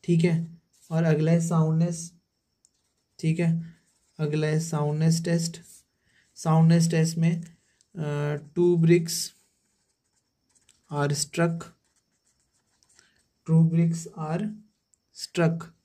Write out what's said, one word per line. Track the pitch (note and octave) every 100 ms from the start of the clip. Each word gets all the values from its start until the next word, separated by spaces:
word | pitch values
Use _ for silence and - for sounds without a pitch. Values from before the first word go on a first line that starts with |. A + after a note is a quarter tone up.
ठीक | - E3+
है, | F3 E3 - - _ _ _
और | D#3+
अगला | E3 D3+ D#3
है | E3+ E3
साउंडनेस। | E3 D#3 D#3+ F3 E3+ - _ _ _ _ _ _ _ _ _ _ _
ठीक | D#3+ D#3+
है, | E3 E3 - - _ _ _ -
अगला | D3+ D3+ D3+
है | D#3
साउंडनेस | D#3+ D3+ D3 D3+ E3 E3
टेस्ट। | - E3+ - - - - _ _ _ _ _
साउंडनेस | - E3 D#3+ E3 E3+ E3
टेस्ट | E3 D#3+ -
में, | E3 F3 - _ _ _ _ E3+
अ, | D3+ D3 D3 D3
two | - - F3 F3
bricks | E3 D3+ - - - _ _ _ _ _ _ _ _ _ _ _ _ _ _ _ _
are | D3 C#3+
struck, | D3 - - E3+ E3 - _ _ _ _ _ _ _ _ _ _ _ _ _ _ _ _ _ -
two | D#3+ E3
bricks | E3 E3 E3 - -
are | D#3 E3+ G#3+ - _ _ _ _ _ -
struck। | - - E3 E3 - _